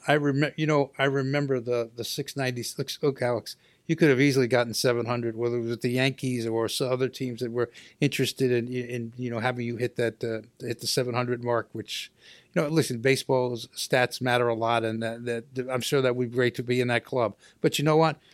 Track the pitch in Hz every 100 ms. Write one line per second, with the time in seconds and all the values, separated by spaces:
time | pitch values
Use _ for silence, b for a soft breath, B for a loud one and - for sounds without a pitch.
0 | - 151 143 139 147 - 151 151 139 -
1 | 139 139 135 143 143 127 117 120 117 120
2 | 117 - 135 - 131 123 113 - 135 -
3 | 147 131 123 120 - - _ _ - 160
4 | 160 127 143 131 123 123 120 107 131 120
5 | 117 123 117 113 120 120 117 117 127 123
6 | 135 131 135 123 113 113 110 - 135 127
7 | 127 - 127 117 123 117 120 B B B
8 | 143 - 127 - 131 123 120 127 120 123
9 | 117 120 123 117 120 123 120 117 120 -
10 | 117 113 117 110 110 _ 120 117 117 -
11 | 123 120 123 123 120 117 110 113 107 -
12 | - b b b b 170 151 160 151 123
13 | 117 135 - 131 123 120 - - - 135
14 | 123 - 127 123 120 113 113 117 113 110
15 | 113 117 120 117 117 131 127 127 120 147
16 | 131 123 123 120 123 117 120 123 123 117
17 | - 131 110 - b b 156 147 147 156
18 | 160 151 b